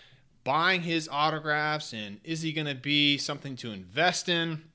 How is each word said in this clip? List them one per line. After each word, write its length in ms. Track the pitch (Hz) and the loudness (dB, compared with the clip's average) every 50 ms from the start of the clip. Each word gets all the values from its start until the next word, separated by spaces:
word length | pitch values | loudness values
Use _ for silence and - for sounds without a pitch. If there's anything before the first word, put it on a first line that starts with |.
| - - - _ _ _ _ _ _ | -20 -20 -20 _ _ _ _ _ _
buying 400 | 127 139 156 170 185 185 180 170 | 0 2 4 4 4 2 2 0
his 260 | 170 165 165 156 - | 0 -2 -2 -2 -2
autographs 840 | 135 143 151 156 156 151 151 156 151 151 151 151 151 151 151 - 123 | 0 2 2 2 2 0 0 0 0 2 2 0 0 -2 -4 -8 -8
and 260 | 110 107 101 101 101 - | -8 -8 -8 -10 -12 -8
is 200 | 160 160 156 160 | -6 -4 -2 -2
he 100 | 160 156 | -2 -2
gonna 220 | 160 151 147 139 | -2 -2 -2 -4
be 420 | 127 120 143 147 147 147 143 143 | -4 0 2 4 4 6 4 4
something 380 | 135 - - 147 139 - 139 131 | 2 0 -4 -6 -6 -8 -10 -10
to 160 | 123 - 117 | -8 -8 -8
invest 580 | 104 95 92 90 101 143 165 180 175 - - 180 | -8 -10 -10 -4 0 2 4 4 4 2 0 0
in? 360 | 175 170 165 165 160 151 - - | 0 0 0 -2 -4 -6 -8 -14